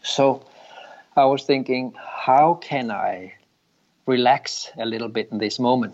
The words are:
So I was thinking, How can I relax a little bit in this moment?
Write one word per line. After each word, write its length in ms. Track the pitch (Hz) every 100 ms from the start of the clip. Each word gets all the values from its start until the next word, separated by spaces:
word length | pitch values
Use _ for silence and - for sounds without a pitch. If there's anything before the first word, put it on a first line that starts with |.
So 420 | - - 139 135 - - - - - - _ -
I 80 |
was 200 | 135 135
thinking, 500 | - 135 123 127 127 -
How 580 | - - - 131 156
can 360 | 170 - 139 120
I 440 | 101 95 95 92 - _ _ _ _ _ _ -
relax 640 | 127 123 135 - - - -
a 60 |
little 240 | 117 113 113
bit 200 | 110 107
in 60 | 107
this 200 | 107 -
moment? 340 | 123 127 110